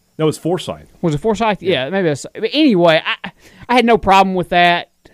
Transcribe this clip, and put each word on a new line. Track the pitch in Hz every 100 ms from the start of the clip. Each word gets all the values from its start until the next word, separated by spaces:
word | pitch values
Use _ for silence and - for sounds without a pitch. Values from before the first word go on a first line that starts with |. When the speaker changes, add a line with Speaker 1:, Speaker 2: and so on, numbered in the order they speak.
| _ -
Speaker 1:
That | 156
was | 147
Forsythe. | 160 180 - 73 - -
Speaker 2:
Was | 170
it | 147
Forsythe? | 226 202 226 190
Speaker 1:
Yeah. | 175 143
Speaker 2:
Yeah, | 135
maybe | 196 170
that's, | 143 -
but | - 208
anyway, | 269 302 185 170 160
I, | 202 220 190 - - - -
I |
had | 247 233
no | 220
problem | 196 196 196
with | 185 170
that. | 175 175 175 - _ _